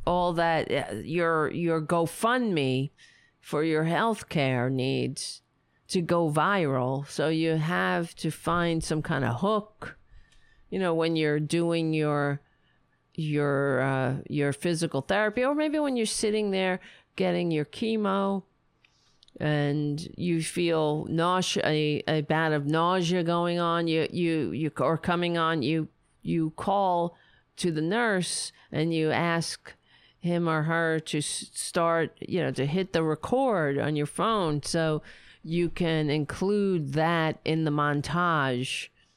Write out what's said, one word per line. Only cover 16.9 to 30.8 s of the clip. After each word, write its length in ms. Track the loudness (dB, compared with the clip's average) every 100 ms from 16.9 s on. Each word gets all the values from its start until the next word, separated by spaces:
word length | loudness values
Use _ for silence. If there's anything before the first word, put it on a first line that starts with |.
| -20 _ -4
getting 340 | 0 0 0
your 160 | 0 -2
chemo 800 | -4 -2 0 0 0 0 -2 -6 _ _ _ _ _ _ _ -20 -6
and 680 | -2 0 2 0 0 -4 -6 -6
you 280 | -2 0
feel 600 | -2 0 0 2 2 0 -2
nausea, 540 | 0 2 2 0 0 0
a, 380 | 2 2 0 0
a 140 | 0
bout 300 | 2 2 2
of 160 | 2 2
nausea 560 | 2 2 2 2 0
going 340 | 2 0 0 0
on, 300 | 0 0 2
you, 200 | 2 0
you, 400 | 0 0 0 -2
you, 200 | -2 -4 0
or 180 | 0 0
coming 440 | 0 0 0 0
on, 240 | 0 0
you, 240 | 0 0 -2 _ _ _
you 300 | -4 -2 -2
call 640 | -4 -2 2 2 2 0 -6 _ _ _ -4
to 140 | -2
the 100 | 0
nurse 680 | 0 0 0 0 -2 -4 -8 -12 -8
and 220 | -2 0
you 160 | 0 0
ask 640 | 2 0 0 -2 -8 -14 -20 _ _ _ _
him 280 | -2 0 0
or 140 | 0
her 380 | 0 0